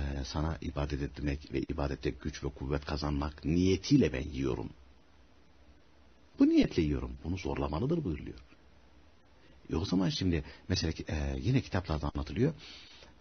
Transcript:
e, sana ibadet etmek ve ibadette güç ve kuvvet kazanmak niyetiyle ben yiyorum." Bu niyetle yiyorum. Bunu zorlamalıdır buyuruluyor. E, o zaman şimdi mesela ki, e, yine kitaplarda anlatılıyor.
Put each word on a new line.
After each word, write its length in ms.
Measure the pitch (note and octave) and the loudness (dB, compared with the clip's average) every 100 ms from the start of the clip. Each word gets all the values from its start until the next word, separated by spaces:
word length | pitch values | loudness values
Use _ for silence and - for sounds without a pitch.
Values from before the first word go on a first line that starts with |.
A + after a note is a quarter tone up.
| C#2+ C#2 | -2 -4
e, 40 | C#2 | -4
sana 340 | D#2 D#2 D#2+ | -2 -2 -2
ibadet 420 | - C#2 C#2+ C#2+ | -4 -4 -2 -2
etmek 500 | C#2 - C#2+ C#2 - | -4 -4 -4 -4 -4
ve 80 | C2 | -4
ibadette 500 | - D2 C#2+ C#2 D2+ | -4 -2 -2 -2 -4
güç 340 | B1+ - - C#2+ | -4 -6 -6 -6
ve 40 | |
kuvvet 360 | - C2 C#2+ - | -6 -2 -2 -2
kazanmak 600 | D2+ D2 D2 D2 - D2 | -2 0 0 -2 -4 0
niyetiyle 680 | E2+ F#2 F#2 - C#3 F2+ | 4 4 4 4 6 6
ben 160 | B1+ - | 2 -4
yiyorum." 420 | B1+ C2+ A1+ G1+ - - - - - - - - - - - - - - - - - | -2 -2 -2 -4 -10 -20 -20 -20 -20 -20 -20 -20 -20 -20 -20 -20 -20 -20 -20 -6 4
Bu 100 | C#4+ | 6
niyetle 340 | E4 B3+ - | 8 6 4
yiyorum. 300 | D#2 C#2 B1+ C2 D#2+ | 4 2 -2 -6 -4
Bunu 140 | F2+ | -4
zorlamalıdır 680 | - C#2 C#2 D#2 B2 E3+ A#2+ | -2 -2 0 0 2 0 0
buyuruluyor. 340 | D2+ - - - - - - - - - - - - - - - | -4 -6 -12 -16 -20 -20 -20 -20 -20 -20 -20 -20 -20 -20 -20 -4
E, 60 | D2 | -2
o 80 | F#2+ | 2
zaman 240 | F2+ F3+ | 2 2
şimdi 360 | D3 F#2+ E2 D2 - - | 2 2 2 0 -8 -2
mesela 240 | F#2 E2 | 0 0
ki, 120 | D#2+ - | -4 -4
e, 280 | D#2+ C#2+ C2+ | -2 -2 -2
yine 200 | D2+ C3 | 2 2
kitaplarda 500 | - G2 F2 D#2 D2 C#2+ | 2 -2 0 -2 -2 -4
anlatılıyor. 400 | C#2+ D2+ C3 D#3+ - - - - - - | -4 0 0 0 -10 -18 -20 -20 -20 -12